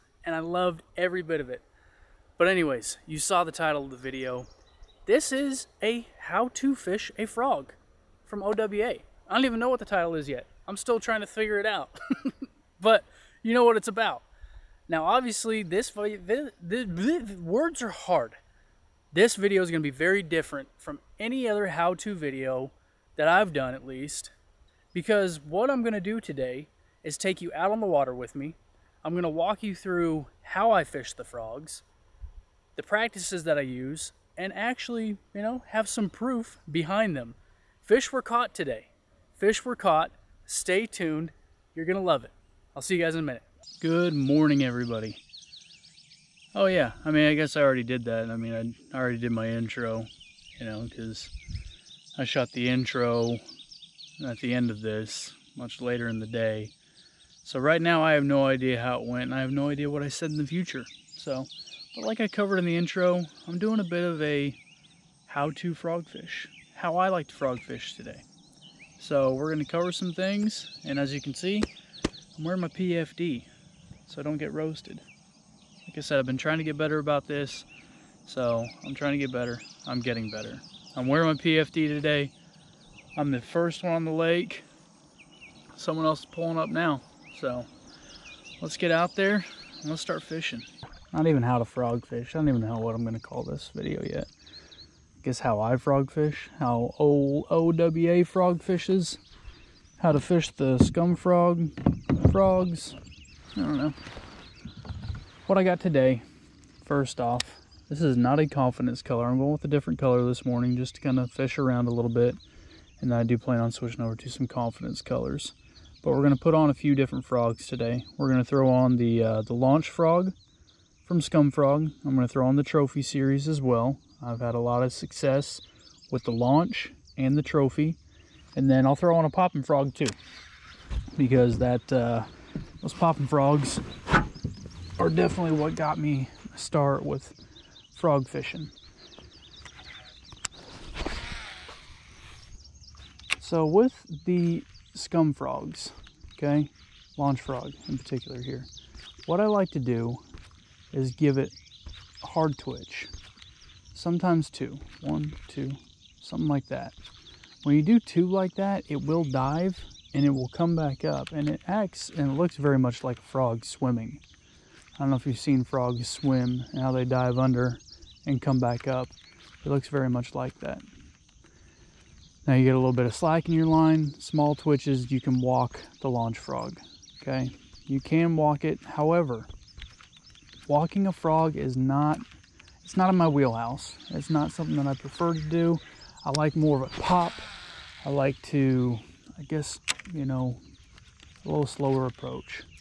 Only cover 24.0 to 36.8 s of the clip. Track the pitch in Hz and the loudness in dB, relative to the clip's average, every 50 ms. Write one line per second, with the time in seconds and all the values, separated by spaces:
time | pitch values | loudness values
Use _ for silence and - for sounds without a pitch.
24 | 139 147 - - - - - _ _ _ _ _ _ _ _ _ _ _ - 180 | -10 -10 -10 -10 -12 -14 -18 _ _ _ _ _ _ _ _ _ _ _ -8 -4
25 | - - 214 202 196 185 165 151 139 147 156 190 233 269 277 247 226 233 214 208 | 0 2 4 4 4 2 -2 -6 -8 -4 -2 0 0 2 0 0 0 -2 -2 -2
26 | 175 202 220 226 - - 151 135 131 127 127 139 151 - _ _ _ _ _ _ | -4 -4 -6 -6 -6 -8 -6 -6 -6 -6 -6 -8 -12 -16 _ _ _ _ _ _
27 | - 160 147 - - 190 185 - 175 - - 151 175 196 214 226 214 190 165 143 | -12 -10 -8 -4 -4 -4 -4 -4 -6 -8 -4 -2 0 0 0 0 0 2 2 2
28 | 135 127 127 123 123 - - 143 139 156 - _ _ _ _ _ _ _ _ _ | 2 2 -2 -6 -10 -10 -10 -10 -10 -10 -10 _ _ _ _ _ _ _ _ _
29 | - 156 170 180 175 165 151 165 165 196 214 - 226 208 185 - - 196 180 175 | -8 -4 -2 -2 -2 -2 0 0 0 0 -2 -2 -4 -8 -8 -8 -6 -4 -2 0
30 | 170 165 160 156 135 - - _ - - - 185 214 226 214 180 156 - - 143 | 0 0 -2 -2 -6 -10 -14 _ -16 -8 -2 2 4 4 4 4 2 0 -4 -10
31 | 120 - - - 120 - - 120 113 110 117 139 160 160 - - - _ _ _ | -10 -12 -14 -16 -16 -14 -12 -12 -10 -10 -12 -14 -14 -14 -16 -18 -18 _ _ _
32 | _ _ _ _ - - - - - _ _ _ _ _ _ - - - 208 214 | _ _ _ _ -18 -18 -18 -20 -20 _ _ _ _ _ _ -14 -4 -2 0 0
33 | 226 233 - 196 175 - 190 175 156 165 151 147 139 131 127 123 127 135 156 156 | 0 -2 -4 -6 -8 -6 -6 -4 0 0 0 2 0 -2 -4 -6 -8 -8 -8 -10
34 | - - - _ _ _ _ - 180 196 - 190 214 240 254 - - - 240 226 | -12 -14 -14 _ _ _ _ -10 -8 -8 -6 -4 -4 -4 -4 -6 -8 -8 -6 -4
35 | 220 214 202 190 _ _ - 202 208 220 247 254 - - - 220 214 - - 226 | -4 -4 -6 -8 _ _ -10 -8 -6 -6 -6 -8 -8 -4 -4 -4 -2 -2 -2 -2
36 | 208 175 - - 220 262 262 233 220 - - - _ - 147 170 | -2 -4 -4 -4 -4 -2 -2 -4 -4 -8 -12 -20 _ -6 -4 -4